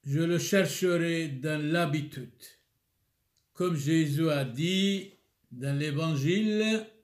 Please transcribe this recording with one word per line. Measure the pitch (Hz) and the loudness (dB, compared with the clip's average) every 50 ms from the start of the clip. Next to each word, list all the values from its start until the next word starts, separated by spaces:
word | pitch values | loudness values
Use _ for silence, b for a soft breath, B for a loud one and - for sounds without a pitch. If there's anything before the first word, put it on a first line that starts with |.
| _ | _
je | 139 139 156 | -2 0 0
le | 165 170 175 165 | 2 2 2 0
chercherais | - - - 196 185 - - - 185 180 175 170 170 170 165 165 165 | 0 2 2 2 2 2 0 0 0 2 2 2 2 0 0 -2 -2
dans | 151 135 131 131 156 156 151 | -4 -6 -6 -4 -4 -2 -2
l'habitude. | 147 151 160 170 175 156 147 156 139 - - 135 123 - - _ - - - _ _ _ _ _ _ _ _ _ _ _ _ _ _ _ _ _ _ _ _ | -2 0 0 2 2 0 0 -2 -4 -6 -10 -12 -14 -14 -16 _ -20 -20 -20 _ _ _ _ _ _ _ _ _ _ _ _ _ _ _ _ _ _ _ _
Comme | - 180 180 170 | -4 -2 0 0
Jésus | 147 135 147 160 160 160 147 143 151 165 160 | 0 0 2 2 2 2 2 2 0 2 2
a | 147 139 135 | 2 0 -2
dit | 120 113 131 160 175 185 190 196 196 196 196 185 - - _ _ _ _ _ _ _ | -4 -4 -2 -2 0 2 2 2 2 0 -2 -4 -10 -18 _ _ _ _ _ _ _
dans | 131 123 131 139 139 | -12 -8 -4 -4 -2
l'Évangile | 143 147 151 143 147 160 160 156 139 135 165 175 202 220 214 208 214 214 220 220 220 214 - - _ | -2 -2 -2 -2 -2 0 0 0 0 2 2 2 2 2 2 2 2 2 2 0 0 -2 -8 -18 _